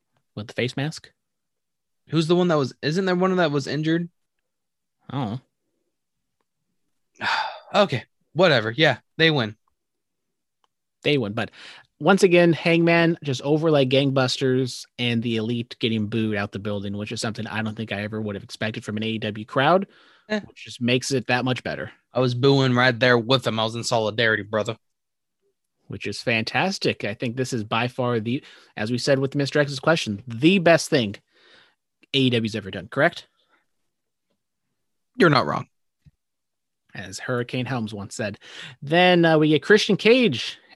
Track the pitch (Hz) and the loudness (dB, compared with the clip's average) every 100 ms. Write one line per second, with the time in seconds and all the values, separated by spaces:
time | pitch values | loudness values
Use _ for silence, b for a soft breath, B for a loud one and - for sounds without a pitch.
0 | _ _ _ - 104 - 120 - 143 - | _ _ _ -16 -10 -4 -4 -4 -8 -8
1 | - _ _ _ _ _ _ _ _ _ | -18 _ _ _ _ _ _ _ _ _
2 | _ 151 160 175 185 151 131 - 135 170 | _ -2 2 2 4 2 0 -4 -4 -2
3 | 190 180 190 185 165 143 131 139 156 165 | 0 0 2 2 2 0 -2 -4 -2 -2
4 | 170 - _ _ _ _ _ _ _ _ | -4 -12 _ _ _ _ _ _ _ _
5 | - 135 113 127 - _ _ _ _ _ | -12 -8 -6 -8 -12 _ _ _ _ _
6 | _ _ _ _ _ _ _ _ _ _ | _ _ _ _ _ _ _ _ _ _
7 | _ _ B B B B B 190 202 120 | _ _ B B B B B 0 0 -2
8 | - _ _ 147 185 131 107 117 156 120 | -10 _ _ 0 2 4 0 2 2 2
9 | _ - 165 151 107 107 _ _ _ _ | _ 0 2 2 -2 -8 _ _ _ _
10 | _ _ _ _ _ _ _ _ _ _ | _ _ _ _ _ _ _ _ _ _
11 | 139 147 104 110 101 B B B B _ | -2 -2 -2 -6 -8 B B B B _
12 | 156 196 190 175 175 160 175 170 170 170 | 2 4 6 6 6 4 2 2 4 4
13 | 165 170 143 123 139 156 160 147 131 135 | 2 0 -4 -4 -2 0 2 2 4 2
14 | 143 135 127 - 135 127 127 - - - | 2 0 0 0 0 0 -2 -6 -16 -6
15 | 123 117 117 113 110 120 120 - 120 113 | -2 -2 -2 -2 -2 -4 -6 -4 -2 -2
16 | 104 113 110 101 101 101 104 104 101 101 | -2 -2 -2 -2 -4 -6 -6 -6 -6 -8
17 | 104 113 117 107 107 107 110 107 110 101 | -8 -8 -8 -8 -8 -6 -6 -6 -8 -6
18 | 104 107 107 101 - - 110 113 - 107 | -6 -6 -6 -8 -12 -8 -6 -6 -8 -6
19 | 110 110 107 107 107 135 143 190 196 b | -4 -4 -6 -8 -6 0 4 4 2 b
20 | b b _ 214 - - 117 - 120 127 | b b _ -8 -8 -18 -20 -6 0 0
21 | - 135 113 123 127 127 - 69 - - | 0 -4 0 -2 0 -4 -6 -8 -10 -14
22 | _ 120 127 123 139 139 131 123 127 117 | _ -2 -2 2 4 4 4 4 2 2
23 | 127 123 113 131 127 110 110 117 107 117 | 4 4 4 0 0 -2 -2 -4 -2 0
24 | 107 107 113 107 101 107 107 117 _ _ | 0 0 0 0 -2 -4 -4 -6 _ _
25 | _ _ _ _ _ _ _ _ _ 110 | _ _ _ _ _ _ _ _ _ -12
26 | - 101 - 113 110 127 180 196 - - | -10 -8 -2 -2 0 -2 -2 -2 -4 -4
27 | 110 101 127 123 127 123 104 117 123 - | -6 -6 -8 -6 -4 -4 -4 -4 -4 -4
28 | 123 120 110 135 B B B - 107 123 | -4 -2 -4 -6 B B B -8 -6 -4
29 | - 135 135 143 139 147 143 135 - 165 | 0 0 0 -2 -2 0 -2 -2 0 0
30 | - 101 123 113 156 196 170 160 - 151 | -2 -8 -8 2 4 4 6 4 4 0
31 | 107 101 _ b b b b b _ _ | 0 -6 _ b b b b b _ _
32 | _ 139 127 120 113 107 95 98 87 - | _ 0 2 2 -2 -6 -8 -12 -8 0
33 | 165 - - _ _ _ _ _ _ _ | 0 0 -12 _ _ _ _ _ _ _
34 | _ _ _ _ _ _ _ _ _ _ | _ _ _ _ _ _ _ _ _ _
35 | _ - 180 135 76 - - _ _ _ | _ 2 4 4 2 -4 -8 _ _ _
36 | _ _ _ _ _ _ _ _ _ - | _ _ _ _ _ _ _ _ _ -16
37 | 90 95 - 123 120 131 127 127 107 107 | -14 -12 -6 -6 -4 -6 -4 -4 -6 -8
38 | 95 - 107 104 B B B B 139 170 | -12 -6 -6 -8 B B B B 0 4
39 | 180 180 165 160 151 151 - 208 - 190 | 6 6 6 4 4 2 4 4 4 2
40 | 214 262 226 120 - - b | 4 6 4 0 -6 -12 b